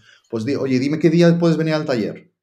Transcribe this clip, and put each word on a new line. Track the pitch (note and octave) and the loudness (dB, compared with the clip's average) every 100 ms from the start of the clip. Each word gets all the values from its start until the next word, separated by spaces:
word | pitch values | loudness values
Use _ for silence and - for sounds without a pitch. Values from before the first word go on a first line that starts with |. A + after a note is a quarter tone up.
| _ _ _ | _ _ _
Pues | A#2 A2 | -8 -6
di-, | C#3+ | -4
"Oye, | C3+ B2+ | -2 -2
dime | C#3 D#3 | -2 0
qué | E3+ | 2
día | E3 E3+ E3+ | 4 4 4
puedes | E3+ D#3 | 2 0
venir | D#3+ | -2
al | D#3 D3+ | -2 -2
taller". | B2+ F#2 E2 _ _ | -4 -4 -8 _ _